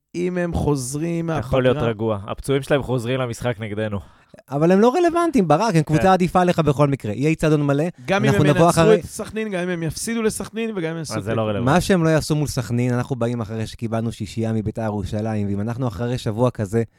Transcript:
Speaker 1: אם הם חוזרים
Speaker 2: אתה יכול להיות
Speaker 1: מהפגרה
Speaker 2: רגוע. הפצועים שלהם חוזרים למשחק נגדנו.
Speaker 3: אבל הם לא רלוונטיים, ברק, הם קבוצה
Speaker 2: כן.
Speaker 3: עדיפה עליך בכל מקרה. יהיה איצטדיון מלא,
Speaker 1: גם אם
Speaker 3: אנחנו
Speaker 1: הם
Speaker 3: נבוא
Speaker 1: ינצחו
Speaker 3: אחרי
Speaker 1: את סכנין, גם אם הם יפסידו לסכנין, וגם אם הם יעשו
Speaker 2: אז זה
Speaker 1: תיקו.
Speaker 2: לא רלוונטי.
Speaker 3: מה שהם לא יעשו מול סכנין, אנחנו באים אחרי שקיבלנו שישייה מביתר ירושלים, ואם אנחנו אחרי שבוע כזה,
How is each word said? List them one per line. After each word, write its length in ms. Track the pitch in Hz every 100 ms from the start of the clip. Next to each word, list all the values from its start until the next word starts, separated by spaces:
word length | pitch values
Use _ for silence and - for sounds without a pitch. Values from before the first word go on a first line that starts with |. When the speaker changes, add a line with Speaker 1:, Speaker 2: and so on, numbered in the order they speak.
| _ -
Speaker 1:
אם 220 | 180 180
הם 160 | 175
חוזרים 760 | 165 147 143 123 143 170 170 165
Speaker 2:
אתה 80 | 156
יכול 240 | 113 135
להיות 120 | 127 127
Speaker 1:
מהפגרה 140 | 117
Speaker 2:
רגוע. 280 | 107 113 104 107
הפצועים 340 | 113 - 139
שלהם 200 | 135 147
חוזרים 360 | 113 127 117 131
למשחק 360 | 127 113 123 110
נגדנו. 400 | 110 101 107 104 - _ _ - -
Speaker 3:
אבל 200 | 139 165
הם 80 | 190
לא 140 | 233 262
רלוונטיים, 520 | 339 330 339 269 175
ברק, 280 | 151 226 165
הם 80 |
קבוצה 180 | 151 156
Speaker 2:
כן. 40 | 190
Speaker 3:
עדיפה 340 | 185 175 185
עליך 180 | 180 175
בכל 280 | 147 139 147
מקרה. 260 | 139 107
יהיה 160 | 104 147
איצטדיון 320 | 160 160 151
מלא, 220 | 143 139 165 - 123
Speaker 1:
גם 180 | 196 214
אם 40 |
Speaker 3:
אנחנו 140 | - -
Speaker 1:
הם 40 |
Speaker 3:
נבוא 160 | - 170
Speaker 1:
ינצחו 160 | 165
Speaker 3:
אחרי 140 | 165 214
Speaker 1:
את 60 | -
סכנין, 440 | - 196 202 220
גם 120 | 185
אם 60 | 180
הם 140 | 175
יפסידו 380 | 160 - - 233
לסכנין, 480 | 214 - 196 208 226 208
וגם 80 |
אם 80 | 160
הם 60 | 165
יעשו 160 | 143 110
Speaker 2:
אז 60 |
זה 80 | 98
Speaker 1:
תיקו. 100 | 113
Speaker 2:
לא 60 | 110
רלוונטי. 220 | 101 123
Speaker 3:
מה 100 | 170
שהם 220 | - 190
לא 60 | 160
יעשו 260 | 156 - 151
מול 120 | 147
סכנין, 460 | - 113 120 123
אנחנו 220 | 123 123 131
באים 260 | 117 120
אחרי 260 | 104 113 110
שקיבלנו 440 | - 113 113 113
שישייה 420 | 107 104 - 110
מביתר 280 | 110 107 107
ירושלים, 680 | 110 104 95 107 110 107 101
ואם 140 | 101
אנחנו 260 | 107 117 131
אחרי 300 | 95 120 123
שבוע 340 | - 107 123
כזה, 320 | - 101 113 113